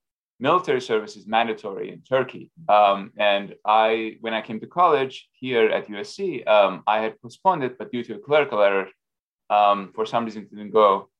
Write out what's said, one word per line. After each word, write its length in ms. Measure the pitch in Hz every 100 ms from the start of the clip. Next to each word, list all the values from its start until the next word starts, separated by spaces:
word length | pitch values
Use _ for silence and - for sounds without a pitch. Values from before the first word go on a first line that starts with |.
| _ _ _ _
military 400 | 131 180 180 127
service 380 | 123 110 104 107
is 80 | 95
mandatory 640 | 110 117 107 107 98 104
in 80 | 90
Turkey. 480 | _ 131 131 - - _ -
Um, 420 | 104 101 98 98 -
and 380 | 104 101 98 104 107
I, 520 | 110 110 113 110 110
when 140 | 113 110
I 80 |
came 160 | 107 110
to 80 | 110
college 600 | 175 175 143 131 - -
here 360 | _ 127 120 110
at 180 | 87 -
U 80 | 104
S 180 | 104 -
C, 280 | 196 131
um, 400 | - 107 98 87 -
I 140 | 110
had 200 | 110 -
postponed 440 | 120 - 190 170
it, 160 | 127 -
but 120 | 107
due 120 | 120
to 100 | 117
a 60 | 104
clerical 420 | 135 147 139 107
error, 260 | 101 98 92 - _ _ _ _ -
um, 420 | 104 104 101 92 110
for 100 | 110
some 200 | 120 113
reason 180 | 107
it 80 | 95
didn't 220 | 104 104
go. 360 | 110 104 98 -